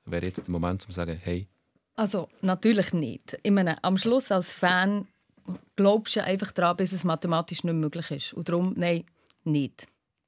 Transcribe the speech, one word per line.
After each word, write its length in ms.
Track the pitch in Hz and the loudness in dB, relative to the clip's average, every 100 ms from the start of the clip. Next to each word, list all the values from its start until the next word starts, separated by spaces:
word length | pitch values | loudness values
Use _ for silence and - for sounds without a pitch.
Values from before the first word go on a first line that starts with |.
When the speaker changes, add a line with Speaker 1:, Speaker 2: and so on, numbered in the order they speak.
| - | -8
Speaker 1:
wäre 200 | 85 92 | -4 -4
jetzt 180 | - - | -6 -6
der 60 | |
Moment, 320 | 87 87 95 - | -2 -2 -2 -6
um 60 | |
zu 40 | 92 | -6
sagen, 220 | 85 82 | -6 -6
hey. 280 | 87 87 98 _ _ _ _ - | -4 -6 -6 _ _ _ _ -4
Speaker 2:
Also, 340 | 208 202 160 _ | -2 -2 -6 _
natürlich 520 | 190 185 226 214 185 | -2 2 4 4 2
nicht. 420 | 175 135 - - - | -2 -2 -6 -12 -4
Ich 100 | 208 | 2
meine, 320 | 202 180 - | 4 2 0
am 140 | 185 190 | 0 0
Schluss 340 | 226 254 - | 2 2 2
als 200 | 190 175 | 0 0
Fan 560 | - 180 180 190 208 190 _ _ _ - 185 _ - | 0 2 4 2 0 -6 _ _ _ -14 -14 _ 4
glaubst 420 | 196 214 220 214 | 6 4 2 -2
du 60 | |
einfach 280 | - 190 196 | -2 -2 -2
daran, 260 | - 175 175 | 2 2 2
bis 140 | 185 | 0
es 120 | 190 | 0
mathematisch 600 | 175 160 175 165 170 170 | 0 0 0 0 0 -4
nicht 100 | 175 | -2
möglich 380 | 160 151 170 - | 0 0 -4 -6
ist. 220 | 139 - - | -8 -6 -8
Und 120 | 160 | -2
darum, 260 | 170 185 185 | 0 0 0
nein, 280 | 175 170 - _ _ _ | 0 0 -4 _ _ _
nicht. 440 | 165 147 131 - - _ _ _ | 0 0 0 -6 -20 _ _ _